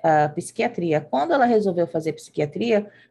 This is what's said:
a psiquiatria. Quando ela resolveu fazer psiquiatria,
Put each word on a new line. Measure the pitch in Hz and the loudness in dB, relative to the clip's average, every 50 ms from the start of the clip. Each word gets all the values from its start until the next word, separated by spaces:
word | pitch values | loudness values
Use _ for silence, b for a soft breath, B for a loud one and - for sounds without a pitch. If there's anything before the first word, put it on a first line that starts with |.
a | - 160 156 151 151 147 | 0 2 4 4 2 2
psiquiatria. | 151 175 175 - - - 233 240 - 185 175 165 151 151 | -2 -6 -10 -8 -4 -4 -4 -4 -2 -2 -2 0 0 0
Quando | 151 - 247 339 359 339 | -2 -2 -2 -2 0 0
ela | 302 277 240 | 2 2 4
resolveu | 240 233 214 196 190 170 175 170 | 4 4 2 2 0 0 0 -2
fazer | 165 - 160 156 160 | -2 -2 -4 -4 -4
psiquiatria, | 151 - - - - 160 151 147 - 185 226 240 220 208 208 202 B B B B | -6 -8 -12 -10 -6 -4 -4 -4 -4 -4 -2 0 0 0 0 -4 B B B B